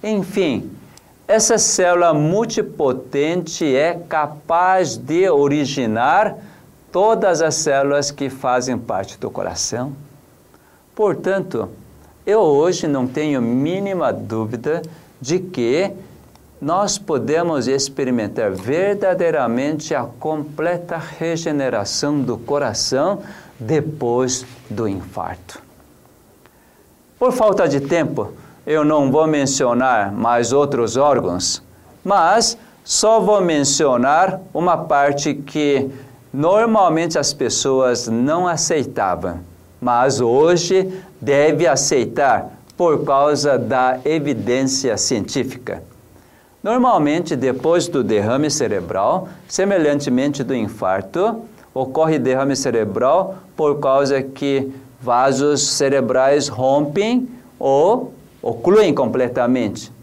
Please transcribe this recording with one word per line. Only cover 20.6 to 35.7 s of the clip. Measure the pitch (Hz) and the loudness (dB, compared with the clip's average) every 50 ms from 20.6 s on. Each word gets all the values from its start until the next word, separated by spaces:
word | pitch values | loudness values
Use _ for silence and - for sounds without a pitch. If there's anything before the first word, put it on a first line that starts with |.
| 156 170 175 170 175 170 170 165 | -2 -2 -2 -4 -4 -8 -10 -10
regeneração | - - - - 165 165 165 165 165 170 151 143 139 131 123 110 101 - - - - 143 147 147 | -10 -12 -10 -6 -4 -4 -4 -4 -4 -2 -2 -2 -2 0 -2 -2 -4 -4 -4 -4 -2 -2 -2 -2
do | 131 117 120 | -2 -2 -4
coração | 107 - - 143 143 143 120 107 - - - - 127 147 277 - 285 - - - - - - - - | -6 -4 -4 -2 -2 -2 -2 -4 -4 -4 -2 0 0 0 0 -2 -4 -6 -16 -18 -20 -20 -20 -18 -14
depois | 120 107 160 151 - 156 147 - - 120 120 120 127 127 127 - - - - - - - | -6 -2 -2 -2 -2 -2 -6 -4 -2 -2 0 0 0 -2 -2 -6 -8 -14 -18 -20 -16 -12
do | 110 104 113 | -8 -6 -4
infarto. | 107 98 92 87 - - - 82 85 87 - - - - - - - - - - _ _ _ _ _ _ _ _ _ _ _ _ - _ _ _ _ _ _ _ _ _ _ _ _ _ _ | -4 -4 -6 -8 -10 -10 -8 -8 -8 -10 -12 -16 -20 -20 -20 -20 -20 -20 -20 -20 _ _ _ _ _ _ _ _ _ _ _ _ -20 _ _ _ _ _ _ _ _ _ _ _ _ _ _
Por | 247 254 254 | 0 0 2
falta | 254 240 214 190 196 190 | 2 2 2 2 2 2
de | 160 139 139 | 2 2 0
tempo, | 139 139 170 175 160 165 - 139 104 - - - - - - - - | -2 0 0 0 0 0 -2 -6 -6 -8 -10 -18 -20 -20 -20 -16 -6
eu | - 151 156 151 | -2 0 2 2
não | 151 151 151 143 135 | 2 2 2 2 2
vou | 123 156 160 | 4 2 2
mencionar | 156 156 147 139 135 135 - 139 123 120 120 127 131 123 113 101 101 101 | 2 2 0 0 0 0 0 0 2 2 2 2 2 2 2 0 -2 -4
mais | 101 107 117 120 120 120 107 123 | -2 0 0 2 2 2 2 2
outros | 143 147 139 143 120 117 107 95 127 | 2 2 2 0 0 -2 0 2 2
órgãos, | 139 147 139 123 - 92 87 90 90 - - - - - - - - - - - _ | 2 4 4 2 0 -2 -4 -4 -4 -4 -6 -6 -10 -16 -20 -20 -20 -20 -20 -12 _
mas | 180 202 196 165 165 196 226 226 - - - - - - - _ | 0 2 2 4 4 4 4 2 0 -2 -6 -14 -20 -20 -20 _
só | - - - - 214 226 226 | -6 -4 0 4 4 4 4
vou | 190 190 214 202 | 4 4 4 4
mencionar | 185 175 160 147 139 131 - - 165 143 127 120 123 135 147 160 185 190 185 190 - - - | 4 2 2 2 0 0 0 2 2 2 4 4 4 4 4 4 4 2 0 -4 -10 -10 -6
uma | 175 160 180 170 | -2 0 2 0
parte | 160 165 160 156 143 143 143 143 143 - 160 139 | 0 0 0 2 4 4 2 2 0 -2 -4 -4
que | 139 143 - - 156 151 143 | -4 -8 -8 -4 -2 0 2